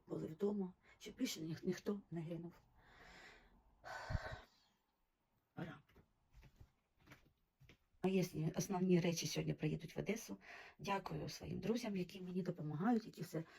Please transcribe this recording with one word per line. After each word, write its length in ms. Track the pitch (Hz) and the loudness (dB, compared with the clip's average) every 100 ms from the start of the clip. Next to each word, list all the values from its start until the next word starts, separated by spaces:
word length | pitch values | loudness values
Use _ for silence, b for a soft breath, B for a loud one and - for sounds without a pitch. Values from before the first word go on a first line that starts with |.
| - | -6
були 200 | 160 160 | -4 -4
вдома, 460 | 160 202 208 185 - B - | 0 2 2 -2 -6 B -16
щоб 160 | - - | -12 -2
більше 260 | 254 165 | -2 0
ніх-, 240 | 160 156 185 | -4 -2 0
ніхто 360 | 180 - 202 - | 0 0 -2 -4
не 100 | 170 | -6
гинув. 320 | 160 170 170 - - B B B B B B B B - _ _ B B B B B B B B _ _ _ _ _ _ _ _ _ | -4 -6 -8 -12 -20 B B B B B B B B -20 _ _ B B B B B B B B _ _ _ _ _ _ _ _ _
Пора. 260 | - 170 - - - _ _ _ - - - - _ _ _ - - _ _ _ _ - - _ _ | -8 -8 -10 -16 -20 _ _ _ -20 -20 -20 -20 _ _ _ -20 -20 _ _ _ _ -20 -20 _ _
Мої 480 | 185 190 - 156 156 - | 4 6 4 2 2 2
основні 440 | - 185 185 175 | 2 4 6 8
речі 280 | 175 165 151 | 6 2 0
сьогодні 260 | 160 156 | 0 0
приїдуть 420 | 151 156 156 156 - | 2 0 0 -2 -4
в 40 | |
Одесу. 380 | 151 220 - 196 B B B - | -2 -2 -4 -12 B B B -8
Дякую 500 | 196 196 - 156 139 | -2 0 0 -4 -4
своїм 300 | - 151 120 | -6 -4 0
друзям, 380 | 190 233 226 190 | 2 2 2 -2
які 240 | 180 190 | -2 -6
мені 200 | 180 180 | -4 -2
допомагають, 640 | 175 165 151 147 220 226 - | -2 -2 -2 2 4 4 2
які 160 | - | -8
все 220 | 165 160 B | -6 -4 B